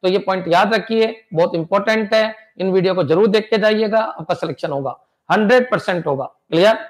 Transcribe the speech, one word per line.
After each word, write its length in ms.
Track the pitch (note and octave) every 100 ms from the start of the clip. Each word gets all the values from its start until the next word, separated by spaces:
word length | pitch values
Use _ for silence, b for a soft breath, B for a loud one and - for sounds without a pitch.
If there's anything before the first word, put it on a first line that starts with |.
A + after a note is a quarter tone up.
तो 60 | F#3
ये 100 | F#3+
पॉइंट 280 | F#3+ F#3+ F3+
याद 260 | E3+ G3+
रखिए, 400 | A3 - A3+ A3 A3+ _
बहुत 220 | D#3+ F3+
इंपॉर्टेंट 600 | E3+ D#3+ G3 G3 A3 G#3
है। 200 | A3 A3 A3 _ _
इन 120 | F#3+
वीडियो 220 | F#3+ F#3
को 100 | F3+
जरूर 220 | C#3 D#3+ A3
देख 200 | G#3+ G#3+
के 80 | A3
जाइएगा, 420 | G#3+ A3 A3 A3
आपका 340 | A3 - D#3+
सिलेक्शन 360 | F3 E3+ D3 D#3+
होगा, 260 | C#3 C3+ - _ _ _
हंड्रेड 400 | F3+ G#3 B3+ B3
परसेंट 360 | F3+ - F3 D#3+
होगा। 180 | C3+
क्लियर? 540 | C3+ _ _ D#3+ G3+ A3+